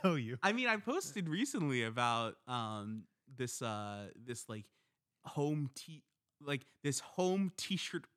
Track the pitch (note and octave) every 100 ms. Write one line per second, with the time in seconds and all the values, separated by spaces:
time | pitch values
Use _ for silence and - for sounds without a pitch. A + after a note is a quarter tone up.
0 | F#3 D3+ A2+ B2 G3 A#3 B3 A3 A3+ E4+
1 | - G#3 E3 E3+ C4+ - D3 B2 A2+ A#2+
2 | A#2+ A#2 A2+ - - B2 A2+ G#2+ G#2 A2
3 | - _ - B2+ B2 - A#2+ G#2 G#2 G2+
4 | G2+ - A#2+ A2+ - G#2+ - _ _ _
5 | _ _ - D3+ D3 D3+ C#3 - - D#3
6 | - _ _ - C#3+ C#3 - _ C#3+ C3
7 | - - F3+ G3 F#3+ - - F#3+ - F3
8 | -